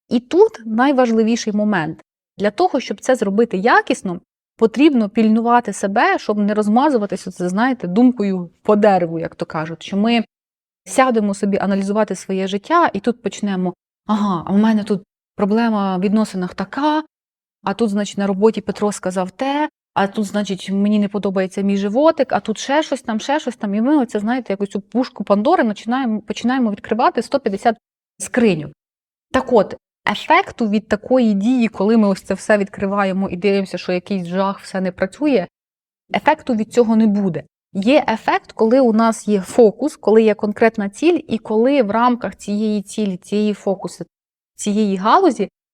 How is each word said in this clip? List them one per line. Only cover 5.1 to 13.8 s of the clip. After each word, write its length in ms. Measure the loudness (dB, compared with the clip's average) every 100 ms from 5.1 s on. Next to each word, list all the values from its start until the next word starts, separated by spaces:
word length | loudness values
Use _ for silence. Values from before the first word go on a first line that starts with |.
| 2 2 2 4 2 2
себе, 460 | -4 -2 0 0 0
щоб 180 | -2 -2
не 160 | 0
розмазуватися, 760 | 0 2 2 4 2 -2 -6 -8
це, 180 | -6 -4
знаєте, 380 | 0 0 -2 -2
думкою 640 | 4 4 4 0 -2 -6 _
по 140 | 0 4
дереву, 440 | 4 4 2 -2
як 160 | -8 -8
то 100 | -8
кажуть, 380 | -6 -8 -10
що 140 | -6 -2
ми 260 | 0 0 -2 _ _ _ _ _ -4
сядемо 480 | 0 2 2 -2
собі 240 | -2 -2 -2
аналізувати 580 | 0 -2 0 0 -2 -4
своє 320 | -6 -4 -4
життя, 420 | -4 0 2 2
і 60 | 0
тут 220 | -4 -4
почнемо: 520 | -6 -6 -4 -2 -2 -6